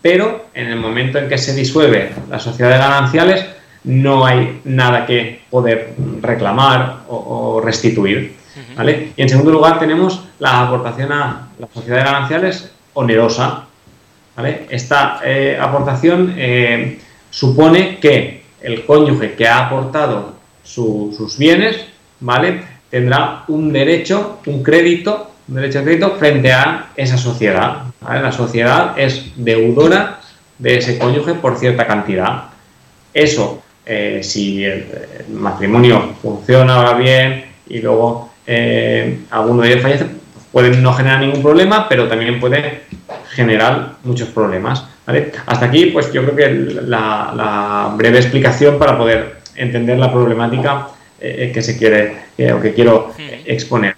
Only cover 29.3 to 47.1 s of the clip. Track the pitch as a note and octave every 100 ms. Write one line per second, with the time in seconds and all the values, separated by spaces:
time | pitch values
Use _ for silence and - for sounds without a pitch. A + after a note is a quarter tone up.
29.3 | C3 A#2 A2+ A2+ A#2+ D#3+ F#3+ G#3 - -
30.3 | _ _ _ B2 B2 A#2+ A#2+ B2 C#3+ D#3
31.3 | E3+ C3 A#2 B2 B2 A#2 G#2 G2 F#2 G2
32.3 | B2+ - - _ _ _ _ _ - D3+
33.3 | - G2+ G2+ _ _ - G#2+ G#2 G#2 F#2+
34.3 | G#2+ G2+ G2 G2 F#2+ F#2+ - - - G#2
35.3 | G#2+ G#2 - G2+ A#2 B2 G#2+ F#2+ - A2+
36.3 | G#2 - B2+ B2+ B2 A#2+ B2 C3 C3 C3
37.3 | C3 - - - A#2 A#2 A2+ A#2 A#2 -
38.3 | _ - A#2 A#2 A#2 A2+ A#2 - - -
39.3 | A2 A2 A#2+ A#2+ B2 C3+ C#3+ E3 - -
40.3 | - - B2+ B2 B2+ B2+ B2+ C3 C3+ C#3
41.3 | C#3 D3 E3 F#3+ G#3+ - B2 A2+ A2+ A#2+
42.3 | A#2+ B2 C#3+ D3 - - - - - -
43.3 | C3 A#2 G#2+ A2+ C#3+ - - B2+ B2 A2
44.3 | A#2 G#2 F#2 A2 C3 - - - C3 D3+
45.3 | - - B2+ B2 D3 F3 D#3 B2 C3+ C3
46.3 | C#3+ C#3 C#3 C3+ - A#2+ A#2 A2